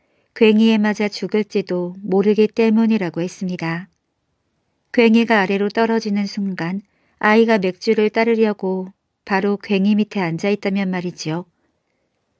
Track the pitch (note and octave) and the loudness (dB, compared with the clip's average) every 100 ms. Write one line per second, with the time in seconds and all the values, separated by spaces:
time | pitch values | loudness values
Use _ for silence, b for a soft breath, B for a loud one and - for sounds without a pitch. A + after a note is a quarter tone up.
0 | _ _ _ - A3 G#3+ A3+ A3 G#3+ G#3 | _ _ _ 2 4 6 4 4 0 0
1 | G#3 - F#3 G#3+ G#3 G3+ F#3+ F3+ F3 F#3 | -4 -4 -4 -2 -2 -4 -4 -4 -6 -8
2 | G3+ F#3+ G3+ G#3 G#3+ - A3+ A3 A3+ A3 | -2 2 2 4 2 2 2 4 2 0
3 | F3 E3 F3+ - F#3 F3+ E3 E3+ F#3+ _ | -2 -4 -6 -6 -8 -6 -6 -6 -10 _
4 | _ _ _ _ _ _ _ _ _ - | _ _ _ _ _ _ _ _ _ 2
5 | A#3 A3+ A3+ A3 F#3+ G3 G3+ A#3 A3+ A3+ | 4 4 4 2 2 0 -2 0 0 0
6 | A3 G3+ G3+ - G3 F3+ E3 G3 - _ | -2 -4 -4 -6 -6 -6 -6 -6 -10 _
7 | _ _ G#3+ A3 A3+ A3 F#3 F3+ - A3 | _ _ 2 4 4 2 0 -4 -2 0
8 | G#3+ A3+ A3+ A3 A3 G#3 F#3+ F#3+ F#3 - | 0 0 0 2 0 0 -6 -6 -8 -16
9 | _ _ - F#3+ G3+ G3+ - G3 G3 G#3+ | _ _ -4 -2 -2 -4 -2 0 2 2
10 | G#3 G3+ E3+ E3 G3+ G3+ G3+ G3 F#3+ F#3 | 0 -4 -4 -4 -4 -4 -4 -4 -4 -4
11 | F3 D#3+ D#3 E3 F3+ _ _ _ _ _ | -8 -10 -8 -8 -10 _ _ _ _ _
12 | _ _ _ _ | _ _ _ _